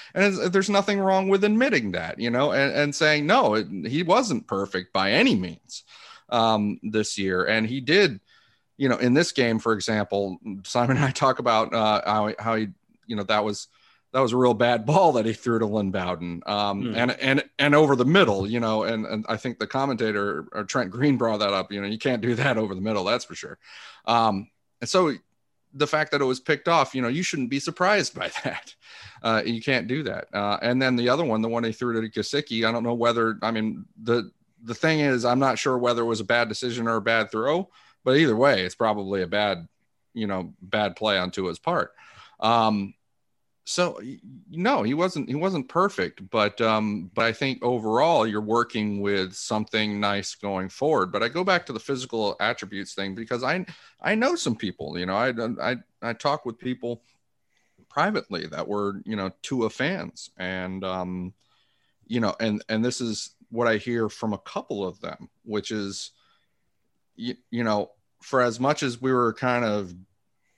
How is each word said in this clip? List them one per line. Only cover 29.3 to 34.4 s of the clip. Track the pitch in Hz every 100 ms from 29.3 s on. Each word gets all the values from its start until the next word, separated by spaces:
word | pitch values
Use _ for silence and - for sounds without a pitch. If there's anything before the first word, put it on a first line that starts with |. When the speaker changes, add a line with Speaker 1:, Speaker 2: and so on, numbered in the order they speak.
| 110
Speaker 1:
you | - 117
can't | 143 127 98
do | 139
that. | 131 - -
Uh, | 101 101 104
and | 120 127
then | 131 120
the | 120
other | 139
one, | 156 110
the | 113
one | 117
he | 117
threw | 107 123 113
to | 110 107
Gesicki, | - 143 - 113 113
I |
don't | 117
know | 117
whether, | 117 117 117 113 107
I | 110
mean, | 113 110 - - -
the, | 110 120 92 -